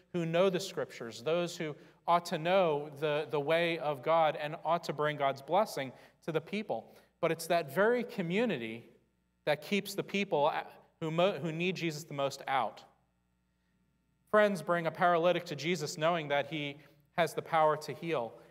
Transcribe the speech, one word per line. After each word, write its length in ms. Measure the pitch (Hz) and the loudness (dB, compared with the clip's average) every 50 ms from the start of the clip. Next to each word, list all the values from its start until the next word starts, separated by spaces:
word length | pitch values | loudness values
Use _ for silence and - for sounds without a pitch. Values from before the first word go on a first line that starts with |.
| _ _ - | _ _ -4
who 120 | 175 165 | -4 -2
know 240 | 165 165 170 190 196 | 0 2 4 4 4
the 100 | 180 160 | 4 0
Scriptures, 640 | - - - 151 127 - - - 123 117 110 113 | -2 -4 -6 -6 -8 -8 -8 -12 -12 -12 -10 -6
those 360 | 117 147 165 175 175 165 170 - | -2 0 0 0 0 -2 -4 -6
who 180 | 160 151 147 - - - _ _ - - | -6 -8 -8 -10 -14 -20 _ _ 0 2
ought 180 | 170 175 170 | 2 2 2
to 120 | - 185 160 | 0 -4 -2
know 520 | 156 170 185 196 185 165 147 143 147 156 147 135 | 0 2 4 4 4 4 2 0 -2 -6 -8 -4
the, 280 | 156 151 147 147 156 147 | -2 0 0 0 -2 -2
the 100 | 156 147 | -2 -2
way 380 | 139 147 160 165 170 170 165 160 | 0 2 2 2 2 2 0 -2
of 240 | 139 151 147 131 131 | -2 -2 -4 -2 0
God 340 | 156 160 165 160 151 143 - | 2 4 6 6 4 2 0
and 180 | 151 151 156 - - | -4 -6 -6 -4 -2
ought 200 | 156 170 170 - | 0 0 0 0
to 80 | - 156 | -2 -2
bring 240 | 143 151 151 151 147 | 0 0 0 0 0
God's 240 | 143 135 131 127 | 0 0 0 -2
blessing 500 | 135 - 160 190 220 208 - 151 135 127 120 - - - _ _ _ | -4 0 2 2 2 2 -2 -6 -6 -8 -8 -14 -20 -20 _ _ _
to 80 | - | -4
the 80 | 156 156 | -4 -4
people. 560 | 151 - - 208 214 - 131 110 - - - - - _ _ _ | -4 -4 -6 -6 -6 -4 -6 -8 -8 -12 -20 -20 -20 _ _ _
But 120 | - 165 | -2 -2
it's 160 | 165 160 - - | -2 -2 -2 0
that 260 | 175 170 165 143 131 | 0 0 0 0 2
very 300 | 175 202 226 247 247 220 | 2 4 4 4 2 0
community 800 | - - - 175 165 175 208 247 233 175 123 117 110 113 113 107 - - _ _ _ _ _ _ _ _ _ - | -4 -4 -6 -4 -2 0 0 0 0 0 -2 -4 -6 -8 -10 -14 -18 -20 _ _ _ _ _ _ _ _ _ -2
that 180 | 156 147 147 | -2 -2 -2
keeps 320 | - - 202 196 196 196 - | -2 -2 -2 -2 -2 -4 -6
the 100 | - 151 | -8 -6
people 480 | 156 - 196 202 196 - 147 143 156 170 160 - - - - - _ _ - | -4 -2 -2 -2 0 2 2 2 2 0 0 -6 -8 -12 -20 -20 _ _ -8
who 100 | 165 160 | -6 -4
mo-, 280 | 160 165 175 202 190 143 | 0 2 2 2 2 0
who 120 | 165 165 | -4 -6
need 240 | 156 165 175 185 180 | -4 -2 -2 -2 -2
Jesus 300 | 147 165 170 151 151 - | -2 -4 -4 -6 -6 -10
the 80 | - 151 | -10 -6
most 280 | 139 139 139 - - - - | -2 -2 -2 -2 -4 -6 -2
out. 360 | 135 131 117 101 - - - - _ _ _ _ _ _ _ _ _ _ _ _ _ _ _ _ _ _ _ _ _ _ _ _ _ _ _ _ | 0 0 0 -2 -4 -10 -20 -20 _ _ _ _ _ _ _ _ _ _ _ _ _ _ _ _ _ _ _ _ _ _ _ _ _ _ _ _
Friends 300 | - 214 208 208 202 170 | 4 4 4 4 2 0
bring 260 | 151 - 175 170 165 160 | -2 -2 -2 0 0 -2
a 40 | |
paralytic 540 | 160 - 185 175 175 165 165 180 175 170 175 | 0 2 4 4 4 6 4 4 2 2 -2
to 100 | - 156 | -6 -8
Jesus 420 | 139 135 170 185 156 151 139 - 147 | -6 -2 -2 -2 -2 -2 -6 -4 0
knowing 320 | 156 165 175 170 151 143 | 0 2 2 0 0 0
that 180 | 147 143 135 - | 0 0 0 -2
he 300 | 160 151 147 143 139 147 - - _ _ _ _ _ - | -4 -6 -6 -6 -8 -12 -16 -20 _ _ _ _ _ 0
has 160 | 165 151 - | 0 0 0
the 80 | - | -4
power 340 | 151 - 165 160 156 151 151 | -4 0 4 4 6 6 4
to 180 | 151 - - 131 | 2 -2 -6 -10
heal, 400 | - 165 165 160 135 117 110 - - - - | -8 -4 -2 -2 -2 -2 -4 -8 -14 -20 -20